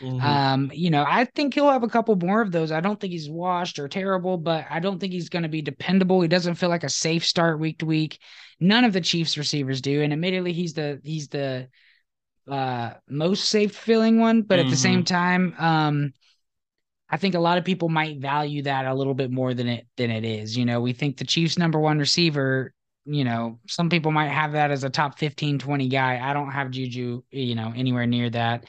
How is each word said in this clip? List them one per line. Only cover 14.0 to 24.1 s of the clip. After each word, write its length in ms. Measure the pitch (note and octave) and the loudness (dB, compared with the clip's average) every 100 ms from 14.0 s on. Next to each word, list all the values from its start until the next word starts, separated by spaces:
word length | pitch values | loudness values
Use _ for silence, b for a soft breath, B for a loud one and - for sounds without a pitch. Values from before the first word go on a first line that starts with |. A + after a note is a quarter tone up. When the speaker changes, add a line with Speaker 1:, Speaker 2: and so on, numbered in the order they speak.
| A3+ A3+ | 6 4
Speaker 2:
one, 220 | A3+ A3+ | 6 4
but 180 | G#3 F3+ | 4 2
at 120 | C3 | 4
the 60 | C3 | 2
same 280 | F#3+ F#3 | 4 4
Speaker 1:
Mm-hmm. 100 | E3 | 2
Speaker 2:
time, 400 | F3+ F3+ F3+ F3+ - | 0 2 2 0 0
um, 540 | E3 D#3+ D3+ D3 C#3+ - b b _ _ _ _ _ _ _ | 2 2 2 0 -2 -6 b b _ _ _ _ _ _ _
I 100 | D#3+ | -2
think 180 | F#3+ F3 | 0 2
a 20 | |
lot 200 | E3+ F3+ | 2 2
of 60 | |
people 240 | F3 F#3 E3+ | 0 0 0
might 300 | D#3+ D#3 D3 | 0 -2 -4
value 440 | C3+ D3 D3+ D3 | -4 -2 -2 -4
that 240 | C#3 C3+ C3 | -2 -2 -2
a 80 | |
little 200 | C3+ C3+ | -2 0
bit 160 | C3+ B2+ | -2 -2
more 240 | B2+ B2+ | -2 -2
than 140 | B2 A#2+ | 0 -2
it, 180 | A#2 - - | -4 -8 -4
than 140 | A#2+ | -2
it 140 | A2+ | -2
is. 320 | A2+ G#2+ G#2+ A#2+ | -4 -6 -4 -2
You 80 | |
know, 160 | A#2+ A#2+ | 0 0
we 120 | B2 | -2
think 260 | B2 D3 B2+ | -2 -4 -4
the 60 | |
Chiefs' 320 | C3 E3 E3 - | -4 0 0 2
number 220 | E3+ D#3 | 2 2
one 200 | D#3 D3+ | 2 2
receiver, 720 | C3+ - E3+ D3 C3+ C3 C3 - _ _ | 2 2 2 2 0 0 -2 -12 _ _
you 180 | C#3+ D3 | -6 -2
know, 380 | B2+ A#2 A#2 A2+ - | 0 -2 -4 -8 -10
some 200 | - E3+ | -2 0
people 220 | E3+ D#3 | 2 2